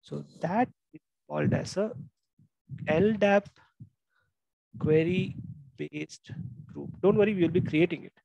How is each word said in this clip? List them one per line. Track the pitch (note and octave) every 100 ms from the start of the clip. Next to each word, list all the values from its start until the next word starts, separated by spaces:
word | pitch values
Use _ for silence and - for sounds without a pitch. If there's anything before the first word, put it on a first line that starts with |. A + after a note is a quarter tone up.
So | - D3 C#3+ -
that | E3 G3+ B3+ _ _
is | D#3 _ _ _
called | D3+ C#3+
as | C3 - -
a | G#3+ B3 - _ _ _ _ _ _ - -
L | D#3 G#3
dap | G#3+ G3+ G3+ G3+ _ _ _ - _ _ _ _ _ _ _ _ -
query | D#3 D#3 E3 F#3 F#3+ - - - C#3+ -
based | D3 D3+ D3+ - - - - - -
group. | - - -
Don't | F#3 G#3+
worry, | G3+
we | G3
will | F3
be | E3
creating | A#2+ D#3 F3 D3
it. | - _